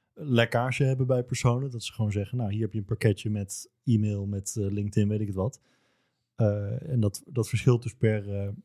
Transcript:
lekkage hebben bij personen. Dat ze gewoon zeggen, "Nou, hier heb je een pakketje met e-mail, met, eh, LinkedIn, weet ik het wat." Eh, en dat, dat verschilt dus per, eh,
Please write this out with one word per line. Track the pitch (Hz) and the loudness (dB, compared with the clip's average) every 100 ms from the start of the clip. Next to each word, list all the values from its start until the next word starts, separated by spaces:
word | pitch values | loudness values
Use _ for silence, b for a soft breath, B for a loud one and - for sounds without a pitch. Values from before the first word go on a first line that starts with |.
| _ | _
lekkage | - 151 120 117 117 127 123 | -12 2 4 4 2 0 0
hebben | 135 131 127 | 0 2 2
bij | 127 | 0
personen. | 123 123 123 123 139 | 0 0 2 2 -2
Dat | 120 | -8
ze | - | -8
gewoon | - 107 | -4 -2
zeggen, | 101 98 123 | -2 -2 -2
"Nou, | 107 | -2
hier | 107 | -2
heb | 107 | -4
je | 110 | -4
een | |
pakketje | 101 107 110 98 107 | -4 2 2 2 0
met | 104 98 - - _ | -4 -4 -10 -14 _
e-mail, | - 110 107 101 101 | 2 2 2 0 -2
met, | 101 - 113 | -4 -4 -4
eh, | 98 | -2
LinkedIn, | 101 104 107 101 | -2 0 2 2
weet | 104 | 0
ik | 104 | -2
het | 95 | -2
wat." | 107 - _ _ _ _ _ _ _ | -2 -4 _ _ _ _ _ _ _
Eh, | - 107 104 101 120 - | 0 2 2 -2 -6 -2
en | 127 | 2
dat, | 104 - - | 2 0 -4
dat | 117 107 | -4 -2
verschilt | 110 - 117 | 0 2 2
dus | 117 | 0
per, | - 110 107 101 | 0 2 2 -2
eh, | 101 98 107 | -4 -4 -8